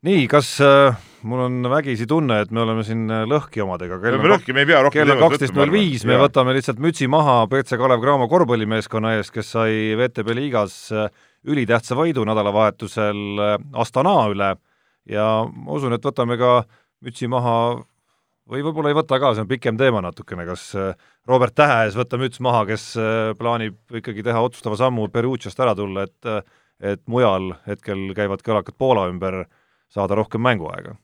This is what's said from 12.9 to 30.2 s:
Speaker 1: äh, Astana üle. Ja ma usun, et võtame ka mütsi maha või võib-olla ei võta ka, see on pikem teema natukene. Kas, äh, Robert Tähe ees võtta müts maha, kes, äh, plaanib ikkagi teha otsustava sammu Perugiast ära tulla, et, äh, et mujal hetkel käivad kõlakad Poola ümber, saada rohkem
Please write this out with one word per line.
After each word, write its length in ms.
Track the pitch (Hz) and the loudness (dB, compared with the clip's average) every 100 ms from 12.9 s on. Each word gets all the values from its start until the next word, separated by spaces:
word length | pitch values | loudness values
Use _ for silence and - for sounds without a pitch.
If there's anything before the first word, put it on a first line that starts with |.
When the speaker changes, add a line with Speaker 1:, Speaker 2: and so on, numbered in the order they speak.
| - 104 101 101 101 | -4 -2 -4 -6 -2
Speaker 1:
äh, 160 | 104 104 143 127 | -2 -2 -4 -6
Astana 380 | 117 127 160 190 107 | -4 0 2 2 2
üle. 220 | 98 98 95 _ _ _ _ _ | 0 -2 -4 _ _ _ _ _
Ja 400 | 104 107 110 113 | -2 0 0 -4
ma 320 | 117 127 147 | -10 -8 -6
usun, 160 | 135 | -4
et 80 | 117 | -4
võtame 320 | 139 135 120 120 | -4 -4 -4 0
ka 280 | 123 123 113 _ _ _ - | 4 2 0 _ _ _ -18
mütsi 240 | 120 123 | -10 -4
maha 480 | 123 120 117 117 120 120 _ _ _ _ _ _ | -2 0 0 0 -4 -12 _ _ _ _ _ _
või 160 | 131 147 | -6 -6
võib-olla 240 | 156 147 | -2 0
ei 80 | 147 | 0
võta 240 | 156 131 | 0 0
ka, 140 | 135 110 | 2 0
see 100 | 104 | -2
on 20 | |
pikem 240 | 127 123 110 | -2 -2 2
teema 240 | 135 110 | 2 2
natukene. 480 | 90 - - 90 85 | -4 -12 -14 -12 -10
Kas, 240 | 90 - | -10 -10
äh, 240 | 101 95 92 _ _ - | -6 -6 -6 _ _ 0
Robert 240 | 127 120 | 2 2
Tähe 300 | - 147 120 107 | 2 2 4 0
ees 80 | |
võtta 240 | 101 123 123 | -2 -4 -4
müts 240 | 131 127 | -6 -4
maha, 240 | 127 120 101 | 0 0 0
kes, 300 | 110 - 117 | -4 -6 -4
äh, 400 | 110 113 110 104 | -2 -2 -2 -4
plaanib 400 | 117 117 110 92 _ 117 | -4 -2 -4 -10 _ -12
ikkagi 240 | 123 104 110 | -10 -8 -2
teha 160 | 117 | 0
otsustava 320 | 123 127 117 | 0 -2 -8
sammu 320 | 107 127 120 104 | -2 0 0 -4
Perugiast 480 | 120 120 131 104 - | -2 -2 -4 -10 -2
ära 160 | 127 98 | -2 -2
tulla, 320 | 101 95 98 | -4 -6 -8
et, 160 | _ 120 | _ -6
äh, 160 | 107 - _ _ _ | -6 -8 _ _ _
et 240 | 101 98 - | -6 -6 -4
mujal 460 | 120 120 95 92 87 - | 0 2 0 -4 -10 -12
hetkel 400 | 101 - 98 98 98 | -12 -8 -8 -6 -4
käivad 240 | 101 98 | -4 -4
kõlakad 320 | - 107 90 - | -2 -2 -2 -4
Poola 300 | 131 117 92 | 0 2 0
ümber, 380 | 90 95 95 87 _ _ _ _ | -4 -6 -6 -10 _ _ _ _
saada 220 | - 98 | -6 -2
rohkem 240 | 101 | -2